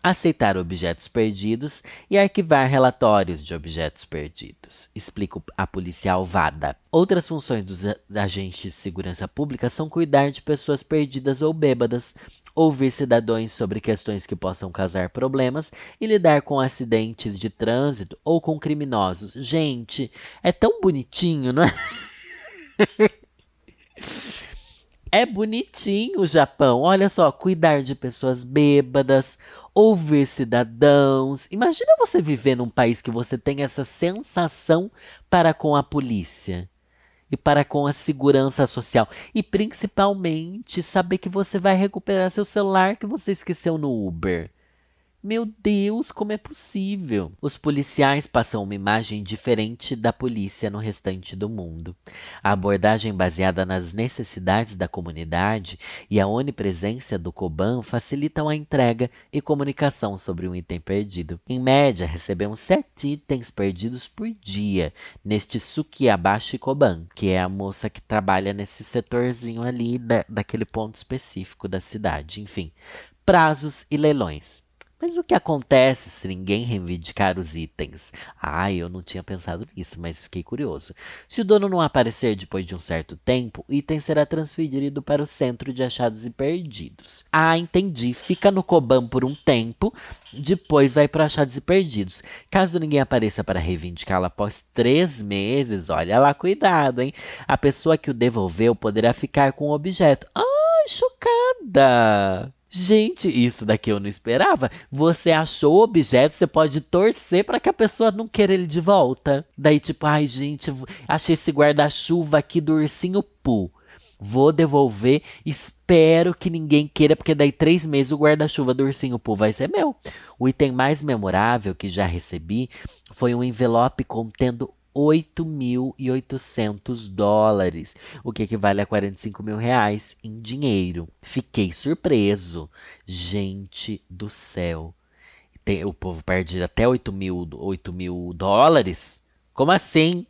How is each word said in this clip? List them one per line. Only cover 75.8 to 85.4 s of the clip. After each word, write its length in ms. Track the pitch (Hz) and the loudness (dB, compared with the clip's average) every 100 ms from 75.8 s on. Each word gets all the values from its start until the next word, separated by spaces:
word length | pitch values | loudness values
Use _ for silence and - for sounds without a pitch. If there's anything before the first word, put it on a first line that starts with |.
| 131 131 - | 4 2 -8
se 160 | - 95 | -12 -10
ninguém 380 | 92 92 101 | -10 -4 -2
reivindicar 760 | 120 110 87 87 80 - 101 92 | -2 -6 -6 -8 -10 0 0 0
os 160 | 85 | -6
itens? 580 | 80 78 - 73 80 - - - - | -8 -10 -10 -12 -10 -20 -20 -20 -10
Ai, 360 | 76 78 95 92 | -6 -2 -2 -2
eu 100 | 87 | -6
não 120 | 92 | -10
tinha 220 | 90 92 | -12 -14
pensado 420 | 87 95 87 85 120 - | -10 -12 -10 -10 -12 -14
nisso, 240 | 90 87 | -14 -12
mas 240 | 85 82 | -12 -12
fiquei 180 | - 92 | -12 -14
curioso. 500 | 82 123 139 76 - - - - _ | -10 -8 -8 -8 -14 -20 -20 -20 _
Se 120 | - | -6
o 40 | |
dono 240 | 202 214 196 | 4 4 4
não 120 | 185 | 0
aparecer 540 | 156 135 113 - 123 | 2 2 2 0 -2
depois 320 | 104 92 95 90 | -2 -4 -8 -8
de 80 | |
um 60 | 92 | -10
certo 360 | - 82 80 82 | -6 -6 -6 -10
tempo, 480 | - 127 120 - - | -2 -2 -2 -12 -6
o 40 | |
item 280 | 139 143 156 | -6 -4 -6
será 260 | 143 151 147 | -2 0 0
transferido 720 | 160 156 - 160 131 143 143 | -2 -6 -6 -4 -2 -4 -6
para 220 | - 147 | -2 -2
o 40 | 147 | -2
centro 460 | - | -4